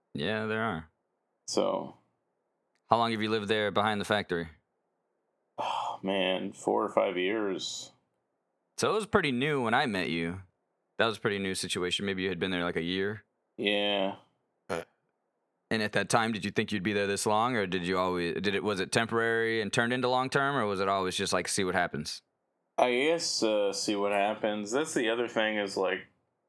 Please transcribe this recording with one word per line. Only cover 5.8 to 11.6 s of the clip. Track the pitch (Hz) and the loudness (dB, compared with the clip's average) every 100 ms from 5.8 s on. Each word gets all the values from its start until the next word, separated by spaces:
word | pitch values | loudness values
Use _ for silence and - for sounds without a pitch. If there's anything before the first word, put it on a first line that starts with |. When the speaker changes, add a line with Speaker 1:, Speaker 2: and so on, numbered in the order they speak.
| - - | -6 -6
Speaker 2:
man, | 92 98 92 92 98 | -2 0 0 -2 -6
four | - - 107 | -6 -2 -2
or | 107 | 0
five | - 101 90 | 0 0 0
years. | 92 110 101 85 - - - _ _ _ _ _ _ _ _ - | -2 0 -2 -4 -6 -10 -14 _ _ _ _ _ _ _ _ -2
Speaker 1:
So | 123 | 0
it | 202 | 0
was | 202 | 2
pretty | 208 156 | 2 2
new | 120 147 143 | 0 0 0
when | 113 123 | 2 2
I | 143 | 2
met | 98 69 | 0 0
you. | 82 85 95 95 _ _ _ _ - | -2 -2 -6 -12 _ _ _ _ 0
That | 110 | 0
was | 101 | 0
a | |
pretty | 117 101 | -2 -2
new | 98 | -2
situation. | 92 | -4